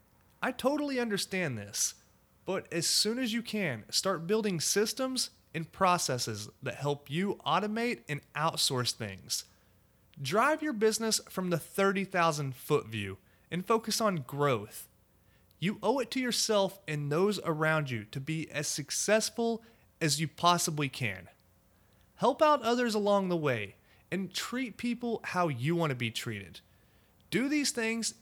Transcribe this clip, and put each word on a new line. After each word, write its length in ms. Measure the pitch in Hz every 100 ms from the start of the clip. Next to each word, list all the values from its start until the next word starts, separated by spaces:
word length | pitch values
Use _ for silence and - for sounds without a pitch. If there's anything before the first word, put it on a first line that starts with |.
| _ _ _ _
I 80 | 170
totally 480 | - 254 294 294 262
understand 580 | 240 196 - 190 165 113
this, 380 | 101 110 - - _ _ _ _
but 220 | - 185 -
as 160 | 170 -
soon 300 | - 208 233
as 120 | 254
you 100 | 233
can, 420 | 233 214 180 113 -
start 360 | - 190 170 165
building 320 | 220 208 175
systems 720 | - 202 220 - 262 254 - - _
and 160 | 165 160
processes 800 | - 190 175 - 127 - 104 107 -
that 120 | 127
help 340 | - 143 139 -
you 300 | 147 202 - 139
automate 540 | 165 208 214 240 233 -
and 120 | 143 -
outsource 560 | - 160 - - 131 120
things. 540 | - 107 95 - - - _ _ _ _ _ _ -
Drive 420 | 131 196 269 311
your 100 | 311
business 460 | 226 220 220 226 214 -
from 180 | - 185
the 100 | 165
thirty 460 | - - 196 196
thousand 500 | 190 185 165 151 139
foot 320 | 123 - 147 107
view 300 | 110 101 92 _ _ _
and 140 | 175
focus 360 | 185 226 220 202
on 240 | 220 175 127
growth. 640 | 139 143 120 104 - - _ _ _ _ _ _ _
You 200 | 170 214
owe 180 | 202 269
it 100 | 226
to 100 | 262
yourself 600 | 254 - - 208 196 - -
and 240 | 151 147
those 300 | 147 196 196
around 460 | - 156 156 156 139
you 140 | 117
to 160 | 104 139
be 300 | 135 160 -
as 160 | 143 151
successful 960 | - 143 - - 214 214 - 233 226 - - _ _
as 200 | 160 139
you 80 | 160
possibly 600 | - 170 175 175 151 139
can. 400 | - 117 92 - - _ _ _ _ _ _ _ -
Help 260 | 220 277
out 200 | 311 294
others 320 | 226 240 247
along 340 | 208 202 202 190
the 80 | 175
way 400 | 147 117 101 - _ - _
and 220 | 185 185
treat 440 | - - 247 254 -
people 440 | 240 240 240 220
how 240 | - 180 175
you 260 | 123 135
want 160 | 170 160
to 60 | 127
be 140 | 117
treated. 500 | - - 107 - - - _ _ _ _ _ _
Do 180 | 185 269
these 220 | 302 285
things 440 | - 220 226 220 -